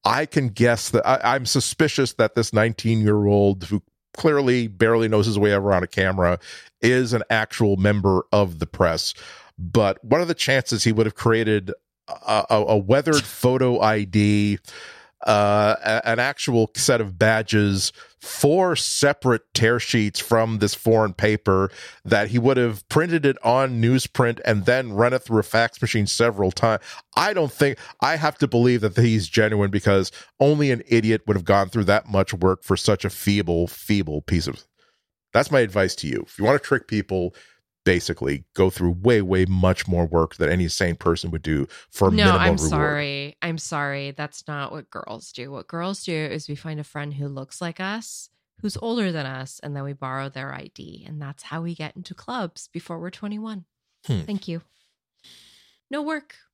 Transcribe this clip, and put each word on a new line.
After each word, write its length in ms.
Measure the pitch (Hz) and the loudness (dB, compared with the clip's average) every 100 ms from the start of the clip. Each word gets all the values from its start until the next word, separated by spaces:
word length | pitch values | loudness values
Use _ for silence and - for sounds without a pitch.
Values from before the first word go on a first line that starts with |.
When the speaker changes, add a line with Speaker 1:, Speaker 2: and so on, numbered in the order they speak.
| 101 | 0
Speaker 1:
I 200 | 123 156 | -2 0
can 240 | 156 127 | -2 -2
guess 400 | 98 120 117 - | 2 2 2 0
that 160 | - - | 0 2
I, 280 | 131 117 | 2 2
I'm 120 | 135 123 | 0 0
suspicious 640 | 139 - - 156 - 131 | -2 -2 0 0 2 -2
that 200 | - 110 | 0 0
this 180 | - 110 | 2 0
nineteen-year-old 1120 | 110 113 110 110 110 104 104 101 104 101 98 | 2 0 0 -2 2 2 4 4 4 4 2
who 180 | 87 101 _ _ _ | -4 -6 _ _ _
clearly 540 | - 160 147 131 123 113 | -2 2 2 2 2 -2
barely 420 | 92 113 117 113 | 2 2 4 2
knows 160 | 107 | 2
his 140 | 104 101 | 2 2
way 140 | 104 | 2
around 300 | 101 101 92 | 2 2 0
a 40 | 90 | 0
camera 520 | - 95 95 87 90 - - - _ | 0 0 2 0 0 -6 -20 -20 _
is 320 | 120 127 123 | 2 2 0
an 80 | 117 - | -2 0
actual 480 | 113 110 - 107 98 | -2 -2 0 2 4
member 480 | 101 104 95 92 - | 2 2 2 2 2
of 280 | 104 98 80 | 2 2 -2
the 80 | 82 | -10
press. 480 | - 87 80 - - - - - - | 0 0 2 -6 -10 -18 -20 -20 -12
But 460 | 87 113 101 95 | -2 2 2 -2
what 160 | 107 147 | 0 0
are 60 | 175 | 0
the 80 | |
chances 500 | - - 135 - 113 | -2 0 0 0 0
he 80 | 117 | 0
would 140 | 110 107 | 2 0
have 80 | |
created 580 | - 117 113 110 104 92 - _ _ - | 0 0 2 2 0 -2 -12 _ _ -16
a, 380 | - - 107 - | -10 -2 -2 2
a, 140 | 110 104 | 0 4
a 80 | 107 | 0
weathered 480 | 95 135 151 151 | 2 0 2 0
<laughs> 0 | |
photo 560 | - - 127 131 127 120 | -2 -2 0 2 2 2
I 240 | 110 110 | 2 2
D, 540 | 98 104 104 104 104 98 - - - - _ _ 113 | 0 2 4 2 0 -2 -8 -20 -20 -20 _ _ 0
uh, 500 | 107 101 104 104 - | 2 4 4 2 0
a, 240 | 107 110 113 | 0 -2 0
an 120 | 113 | -2
actual 520 | 127 - - 117 110 - | -2 -4 0 0 0 0
set 240 | - 120 | 0 0
of 180 | 104 87 | -2 0
badges, 720 | 110 110 110 107 101 98 - - - _ | 2 2 2 2 2 0 -4 -8 -20 _
four 560 | - - 147 175 185 156 | -14 0 2 4 2 -2
separate 680 | - - 143 143 127 113 _ | -4 0 0 2 0 0 _
tear 260 | - 113 120 | 0 2 2
sheets 400 | - 117 107 - | 0 0 0 -4
from 380 | - 117 113 110 | 0 2 2 0
this 160 | 104 | -2
foreign 400 | - 113 110 107 | 0 2 4 2
paper 560 | 92 107 107 - 95 95 - - - | 0 0 0 2 2 0 -4 -20 -16
that 240 | - 107 104 | 0 0 2
he 100 | 120 | 0
would 200 | 120 127 | 2 2
have 280 | 120 104 - | 0 -4 -2
printed 340 | 151 170 165 | 0 0 0
it 140 | 139 127 | 0 0
on 380 | 113 127 135 120 | 0 2 0 0
newsprint 580 | 113 131 - - 120 117 | 2 2 0 0 0 0
and 220 | - 104 95 | 0 0 2
then 260 | 127 127 | 0 0
run 220 | 101 120 | 2 2
it 60 | 127 | 2
through 180 | - 110 | 0 0
a 40 | |
fax 380 | 104 110 117 - | 2 0 0 -2
machine 260 | 113 113 101 | -2 0 -2
several 460 | - 117 101 95 | 2 0 2 -2
times? 300 | - 117 107 - - _ - | 0 0 0 -6 -20 _ -2
I 160 | 190 | 0
don't 200 | 196 147 | 0 -4
think, 260 | - 139 - - - | 0 0 0 -14 -2
I 140 | 135 160 | -2 0
have 200 | 156 - | -2 0
to 100 | 131 | 0
believe 340 | 120 123 120 | 4 4 2
that 160 | 104 90 | 0 4
he's 280 | 117 110 87 | 4 2 2
genuine 440 | - 107 107 101 | 2 2 2 0
because 420 | 98 - 98 92 - - _ | 0 2 2 0 -8 -20 _
only 300 | 139 151 143 | 2 4 0
an 120 | 120 - | -2 2
idiot 340 | 117 110 110 - | 2 4 0 0
would 120 | 98 | -2
have 80 | 87 | 2
gone 240 | 101 95 | 0 2
through 140 | 113 | 0
that 220 | 98 104 - | 2 0 2
much 280 | 98 95 | -2 0
work 280 | 92 92 90 | 0 0 0
for 140 | - - | -2 0
such 300 | - 101 98 | 2 0 -2
a 40 | |
feeble, 560 | - - 101 85 85 87 | -4 0 0 0 -2 -2
feeble 540 | - - 104 78 76 | -6 -2 -2 -2 -6
piece 260 | - 85 80 | -2 -2 -2
of, 160 | - _ _ _ _ _ _ _ | -10 _ _ _ _ _ _ _
that's 180 | 117 147 | -2 2
my 100 | 139 | 0
advice 340 | 110 95 92 - | 2 0 0 -2
to 100 | 76 | -6
you. 180 | 55 - | -6 -8
If 120 | - | -2
you 60 | |
wanna 140 | 107 139 | 0 0
trick 280 | - 135 - | 0 -4 -2
people, 480 | 107 95 92 90 - _ _ _ _ | -4 -2 -4 -4 -8 _ _ _ _
basically 600 | - 87 - 85 69 71 - | 0 0 -2 -6 -4 -6 -8
go 160 | - 92 | 0 0
through 260 | - 87 87 | 2 -2 0
way, 200 | 107 113 | 2 2
way 220 | 92 92 | 2 0
much 420 | 92 92 90 92 - | 2 2 2 0 -2
more 200 | 87 85 | -2 0
work 300 | 85 80 - | 2 0 0
than 140 | 78 | 0
any 180 | 90 85 | 0 0
sane 280 | - 90 82 | -2 -2 0
person 340 | 87 82 85 | -2 -2 -4
would 120 | 80 | -6
do 240 | 78 78 69 - _ | -4 -4 -4 -10 _
for 200 | - 95 | 0 2
Speaker 2:
No, 60 | 214 | 4
Speaker 1:
minimal 240 | 202 175 | 4 4
Speaker 2:
I'm 140 | 185 | 2
Speaker 1:
reward. 60 | 190 | 2
Speaker 2:
sorry. 760 | 160 156 147 147 143 139 143 _ | 0 0 -2 -2 -6 -8 -12 _
I'm 160 | 170 165 | -8 -8
sorry. 520 | - 151 143 139 139 | -8 -6 -6 -6 -10
That's 360 | 139 147 - - | -10 -12 -12 -12
not 240 | 147 139 | -10 -10
what 180 | 156 - | -12 -14
girls 420 | - - 113 - | -16 -12 -14 -16
do. 180 | - 127 | -16 -14
What 180 | 135 - | -16 -12
girls 340 | 170 180 196 | -10 -8 -8
do 120 | - | -8
is 340 | 160 156 156 - | -6 -6 -8 -10
we 80 | 147 | -12
find 240 | 160 151 | -10 -12
a 40 | |
friend 300 | 147 151 147 | -12 -12 -10
who 140 | 139 143 | -10 -10
looks 320 | 135 135 - | -10 -16 -12
like 200 | 175 165 | -12 -8
us, 500 | 190 220 220 - - _ _ _ | -10 -10 -12 -18 -20 _ _ _
who's 140 | 208 - | -10 -8
older 340 | 226 240 196 | -6 -2 -2
than 140 | 160 135 | -4 -8
us, 340 | 131 135 - | -10 -14 -14
and 140 | 147 143 | -12 -10
then 80 | |
we 80 | 139 | -10
borrow 360 | 139 131 135 135 | -10 -8 -8 -10
their 260 | 135 135 | -10 -12
I 160 | 135 - | -14 -16
D. 300 | - - - - | -20 -20 -20 -16
And 140 | 151 | -14
that's 220 | 139 147 | -12 -16
how 200 | - 156 | -12 -8
we 120 | 170 | -8
get 220 | 170 151 - | -8 -12 -14
into 180 | 180 | -18
clubs 540 | - - 247 175 - - | -18 -10 -8 -8 -12 -16
before 260 | 175 - 165 | -16 -12 -12
we're 120 | 175 | -12
twenty-one. 540 | - 208 208 220 208 170 _ _ _ - | -12 -12 -10 -10 -14 -16 _ _ _ -4
Speaker 1:
Hmm. 140 | 117 | -4
Speaker 2:
Thank 280 | 156 196 - | -4 -8 -8
you. 140 | 165 _ _ _ _ _ _ - - _ _ _ _ _ | -12 _ _ _ _ _ _ -20 -20 _ _ _ _ _
No 120 | 285 | -8
work. 340 | 302 302 302 - _ | -6 -8 _ -20 _